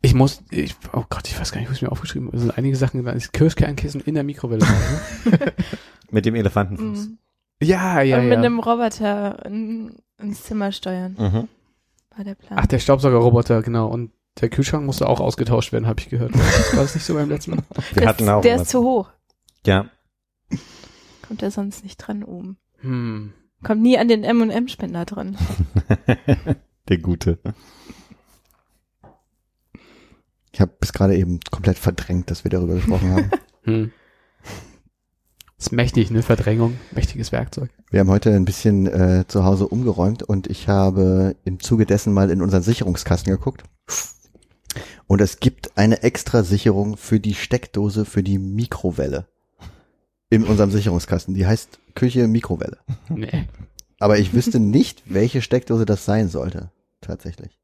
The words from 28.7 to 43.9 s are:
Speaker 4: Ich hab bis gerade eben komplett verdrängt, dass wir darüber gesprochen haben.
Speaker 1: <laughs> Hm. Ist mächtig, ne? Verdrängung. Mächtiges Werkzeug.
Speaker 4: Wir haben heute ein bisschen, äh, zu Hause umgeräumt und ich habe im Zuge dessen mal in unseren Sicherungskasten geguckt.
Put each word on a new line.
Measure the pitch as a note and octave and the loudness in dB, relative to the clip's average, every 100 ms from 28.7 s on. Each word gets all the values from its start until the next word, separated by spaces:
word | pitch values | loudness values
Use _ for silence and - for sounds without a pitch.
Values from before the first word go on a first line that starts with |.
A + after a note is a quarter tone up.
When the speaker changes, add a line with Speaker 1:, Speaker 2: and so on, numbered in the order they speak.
| _ _ _ - _ _ _ _ _ _ - _ _ _ _ _ _ _ | _ _ _ -20 _ _ _ _ _ _ -20 _ _ _ _ _ _ _
Speaker 4:
Ich | - | -2
hab | F#2+ _ | -2 _
bis | - | -8
gerade | - G2 F#2+ | 0 2 2
eben | F2+ F2 - | 0 -4 -8
komplett | - G2 F#2 | -4 -2 0
verdrängt, | - F2 - F2+ - | -4 -4 -4 -4 -4
dass | E2+ | -8
wir | - | -4
darüber | F#2 F2 | -2 -2
gesprochen | F2+ - F#2 F#2 | -2 0 0 0
haben. | F3 - F#4+ | 0 0 -4
Speaker 1:
<laughs> | _ _ | _ _
Hm. | - A2 A2 _ _ _ _ _ - - - _ _ _ _ _ _ _ - _ | -4 -2 -4 _ _ _ _ _ -20 -18 -20 _ _ _ _ _ _ _ -20 _
Ist | - | -4
mächtig, | A#2+ B2 - G2+ | 0 2 2 2
ne? | A2+ | 0
Verdrängung. | - A#2 - A2 A#2 B2 - | 2 2 2 2 0 -2 -8
Mächtiges | - - - - | -4 -2 -4 -6
Werkzeug. | A#2+ A#2+ - C3 _ _ | -4 -6 -8 -10 _ _
Speaker 4:
Wir | G2+ | 2
haben | F#2+ | 6
heute | G2+ A2 | 4 4
ein | G2+ F#2 | 4 2
bisschen, | - A2 G2+ F#2+ | 2 2 4 2
äh, | F2+ F#2 F#2 F#2 | 4 4 4 2
zu | G#2 | 2
Hause | F#2 G2 G2 | 4 4 2
umgeräumt | A#2 B2 F2 F#2 A2+ | 0 0 2 0 0
und | - G2+ F#2 | -2 -2 -2
ich | F#2+ - | -6 2
habe | G2+ F#2+ F#2+ F#2 F#2+ F#2+ - | 4 4 4 4 4 2 -2
im | - F2+ | -8 -8
Zuge | - A#2 | 0 2
dessen | G#2+ G2+ - | 4 2 2
mal | G2 G2 | 2 4
in | F2+ | 2
unseren | F#2 F#2+ | 2 2
Sicherungskasten | F2 A#2 F#2+ F2+ - F#2+ - | 2 0 0 -2 0 -2 0
geguckt. | F#2+ - - - _ - | -2 -4 -8 -20 _ -12